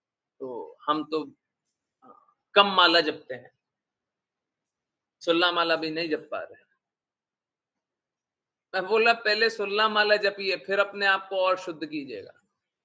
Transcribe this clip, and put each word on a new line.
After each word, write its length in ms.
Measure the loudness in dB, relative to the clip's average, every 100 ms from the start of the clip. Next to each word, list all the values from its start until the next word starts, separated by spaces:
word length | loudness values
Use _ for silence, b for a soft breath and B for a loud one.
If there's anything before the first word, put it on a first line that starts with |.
| _ _ _ -14
तो 380 | -12 -10 -14 -10 -4
हम 180 | -4
तो 280 | -2 -6 -6 _ _ _ _ _ _ _ -20 -20 _ _ _
कम 120 | 2 4
माला 340 | 6 6 4
जपते 340 | 2 -4 -12
हैं, 180 | -16 -16 _ _ _ _ _ _ _ _ _ _ _ _ _ _ _ _ _
सोलह 320 | 0 2 2
माला 240 | 2 0 0
भी 140 | -2
नहीं 200 | -6 -4
जप 180 | -4 -6
पा 80 | -12
रहे 160 | -12
हैं।" 80 | -18 _ _ _ _ _ _ _ _ _ _ _ _ _ _ _ _ _ _ _ _ -10
मैं 120 | -6 0
बोला, 260 | 2 2
पहले 380 | 2 0 2 0
सोलह 380 | -2 -4 0 2
माला 280 | 2 2 2
जपिए, 400 | 0 -2 -4 -4
फिर 220 | -2 0
अपने 280 | 0 0 0
आप 200 | 0 -2
को 80 | 0
और 220 | 0 0
शुद्ध 280 | -4 -10 -8
कीजिएगा 460 | -10 -10 -12 -14 -20 _ _ _ _